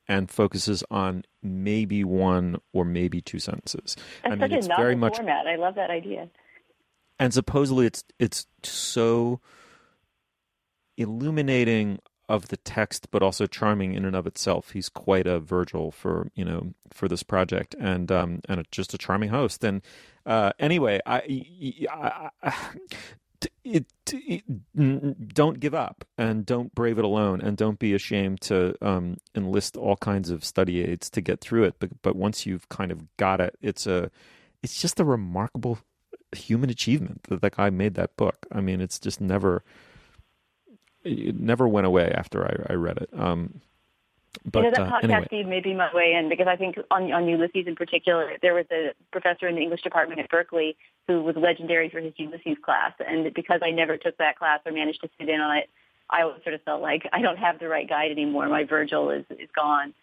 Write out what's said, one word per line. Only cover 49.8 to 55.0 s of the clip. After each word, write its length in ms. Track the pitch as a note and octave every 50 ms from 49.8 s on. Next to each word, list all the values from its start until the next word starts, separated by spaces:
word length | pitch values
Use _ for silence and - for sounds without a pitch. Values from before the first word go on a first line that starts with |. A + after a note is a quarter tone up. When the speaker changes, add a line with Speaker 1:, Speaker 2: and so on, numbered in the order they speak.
Speaker 2:
department 380 | - F3 - E3+ D#3 E3 E3 D#3
at 100 | C#3 -
Berkeley 480 | - E3 F3 - - E3 D#3 D#3 D#3 _ _ _ _ _ _
who 160 | - F3+ E3+ D#3
was 120 | E3 D#3+
legendary 540 | D#3+ D#3+ F3 E3+ - E3+ E3 E3+ E3 E3 D#3
for 100 | - E3
his 140 | D#3+ D#3+ D3+
Ulysses 420 | - D#3 D3+ E3 E3+ - E3+ D4+ - -
class. 300 | - C3+ - - - - - -
And 280 | - E3 D#3+ D#3+ D#3+ -
because 280 | - E3 - F3+ E3+ F3
I 80 | E3
never 260 | E3 E3 E3 D#3 D#3
took 200 | D#3 - F3 D#3+
that 200 | - E3 D3+ C#3+
class 220 | - F3 D#3+ D3+ D3+ -
or 60 | E3+
managed 300 | D#3 D#3 D#3 D3+ D#3 -